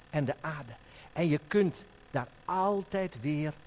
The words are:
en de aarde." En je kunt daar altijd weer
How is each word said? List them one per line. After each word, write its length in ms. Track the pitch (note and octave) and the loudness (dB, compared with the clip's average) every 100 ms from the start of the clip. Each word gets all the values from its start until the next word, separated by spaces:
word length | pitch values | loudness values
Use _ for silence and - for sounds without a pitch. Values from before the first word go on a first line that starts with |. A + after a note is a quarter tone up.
| - | -4
en 160 | D#3 C3+ | -2 0
de 100 | C#3 | -2
aarde." 320 | D#3 D3+ B2 A2+ - - - | -6 -8 -10 -16 -20 -20 -10
En 140 | - E3+ | 0 2
je 120 | D3+ - | 2 4
kunt 280 | G#3 F#3 - - - - | 4 4 2 -14 -20 -6
daar 160 | C3 B2 - - | -6 -6 -10 -4
altijd 760 | F#3 F#3+ G3+ F#3 G3 F#3 A2+ | 0 2 0 -2 -2 -2 -4
weer 320 | C3 D3 G#2 - | -2 0 -2 -4